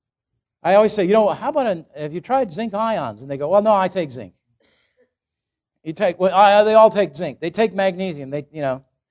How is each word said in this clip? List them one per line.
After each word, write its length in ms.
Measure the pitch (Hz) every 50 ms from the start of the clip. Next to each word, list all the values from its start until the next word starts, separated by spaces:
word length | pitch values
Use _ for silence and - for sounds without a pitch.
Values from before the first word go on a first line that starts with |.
| _ _ _ _ _ _ _ _ _ _ _ _
I 140 | - 160 190
always 180 | 202 220 208 214
say, 120 | 208 185
you 80 | 175 208
know, 160 | 220 214 190
how 200 | 156 - 208 269
about, 160 | 302 302 262
an, 200 | 233 185 165 - _ _ 143
have 160 | 151 151 151
you 80 | 175
tried 320 | - - 247 269 262 196 151
zinc 220 | 175 226 226 196
ions? 480 | 202 220 226 220 180 143 120 104 104 131
And 60 | 139
they 80 | 139 135
go, 120 | 143 151
"Well, 140 | 185 208 208
no, 100 | 220 214
I 140 | 196 185 185
take 240 | 185 190 170 143
zinc." 220 | 120 127 107 90 - _ _ _ _ _ _ _ _ _ _ _ _ _ _ _ _ _ _ _ _ _ _ _ _ _ _ _ _ _ _
You 100 | 160 160
take, 260 | - 208 185 - -
well, 140 | 180 190 170
I, 300 | 190 208 202 202 208 214
they 120 | 214 220
all 160 | 220 220 214
take 240 | 160 202 202 160 -
zinc. 240 | 147 180 151 120 -
They 100 | 156 170
take 240 | 165 202 226 214 180
magnesium. 560 | 196 196 190 180 180 190 190 160 143 139 131
They, 160 | 139 147 143 -
you 100 | - 156
know, 240 | 147 135 127 131 - _ _ _ _ _